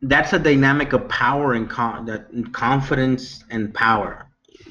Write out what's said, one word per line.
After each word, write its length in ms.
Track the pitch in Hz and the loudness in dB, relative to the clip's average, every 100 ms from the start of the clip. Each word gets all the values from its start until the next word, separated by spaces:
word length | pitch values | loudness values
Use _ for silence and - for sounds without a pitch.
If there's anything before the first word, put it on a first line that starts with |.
that's 300 | 135 143 156 | 0 2 4
a 60 | 185 | 2
dynamic 540 | 156 139 135 143 139 | 4 4 6 4 2
of 160 | 127 123 | 0 0
power 460 | - 127 143 143 | -2 0 0 0
and 160 | 117 110 | 0 -2
con-, 340 | - 117 113 117 | -4 -4 -4 -8
that, 220 | 110 - | -10 -10
and 200 | 120 113 | -8 -8
confidence 920 | - 120 139 135 139 131 127 - - - | -4 0 0 0 0 0 0 -4 -18 -10
and 220 | 117 104 | -6 -6
power, 540 | - 113 110 92 - - _ _ - - | 0 2 2 0 -8 -18 _ _ -20 -20